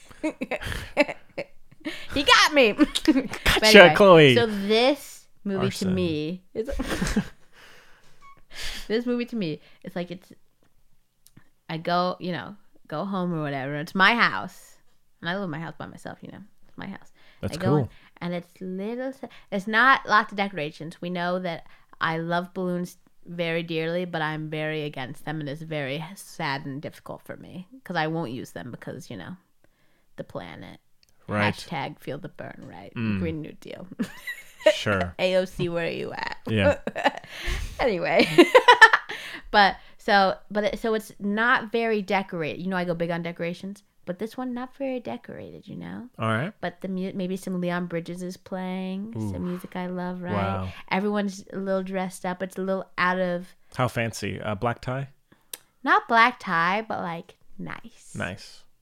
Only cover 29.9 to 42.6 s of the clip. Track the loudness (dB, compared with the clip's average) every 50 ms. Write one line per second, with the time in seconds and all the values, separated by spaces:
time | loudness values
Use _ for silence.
29.9 | _ _ _ _ -16 -16 -14 -12 -12 -14 -14 -14 -16 -16 -18 -18 -20 -20 _ _
30.9 | _ _ _ _ _ _ _ -4 -2 0 0 0 0 -4 -8 -10 -8 -6 -6 -8
31.9 | -10 -12 -12 -12 -10 -10 -12 -14 -14 -14 -14 -14 -14 -16 -18 -18 -18 -18 -18 -12
32.9 | -8 -4 -2 -2 -2 -2 -2 -4 -4 -6 -8 -12 -14 -16 -16 -16 -14 -14 -14 -12
33.9 | -8 -8 -8 -8 -8 -12 -14 -14 -14 -14 -16 -20 -14 2 4 4 4 4 2 0
34.9 | 2 2 0 -2 -2 -2 0 0 2 0 0 -2 -4 -4 -4 -2 -2 -2 -4 -4
35.9 | -4 -6 -8 -8 -8 -8 -8 -8 -8 -8 -6 -2 2 4 4 4 4 2 -2 -8
36.9 | -4 -2 0 0 0 -2 -8 -16 -14 -8 -6 -4 -4 -4 -6 -8 -4 -2 0 0
37.9 | 0 0 0 4 4 4 4 8 8 8 8 10 8 8 10 8 10 10 10 8
38.9 | 8 6 -2 -4 -12 -12 -12 -14 -14 -14 -6 2 6 6 6 6 4 0 -8 -20
39.9 | -20 -6 0 4 4 6 6 4 2 -2 -6 -6 -4 -2 -2 -2 -2 -2 -2 -2
40.9 | -2 -2 -4 -8 -12 -8 -6 -4 -2 0 2 2 2 2 0 -2 -2 -2 0 0
41.9 | 0 -2 0 0 0 0 -2 -2 -6 -6 -4 -4 -6 -6